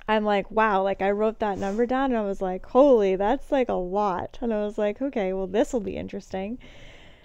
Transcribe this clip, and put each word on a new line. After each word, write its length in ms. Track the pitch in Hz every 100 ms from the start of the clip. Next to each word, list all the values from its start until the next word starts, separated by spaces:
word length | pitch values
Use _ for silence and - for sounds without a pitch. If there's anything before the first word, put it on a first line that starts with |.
| -
I'm 180 | 214 208
like, 240 | 202 196
"Wow," 320 | 220 220 190
like, 180 | 196 196
I 100 | 190
wrote 280 | 202 220 220
that 180 | 214 190
number 260 | 196 202 240
down 260 | 254 269
and 60 | 233
I 60 |
was 180 | 202 202
like, 240 | 185 185 -
"Holy, 500 | 247 285 240 196 190
that's, 360 | 202 277 -
like, 180 | 285 240
a 40 |
lot." 680 | 190 180 196 208 175 - -
And 100 | 240
I 100 | 214
was 140 | 208 208
like, 240 | 208 208
"Okay, 320 | 277 254 185
well, 120 | 190 190
this 240 | 190 285
will 80 | 254
be 160 | 196 71
interesting." 600 | 190 202 - 190 196 247 - - - - - -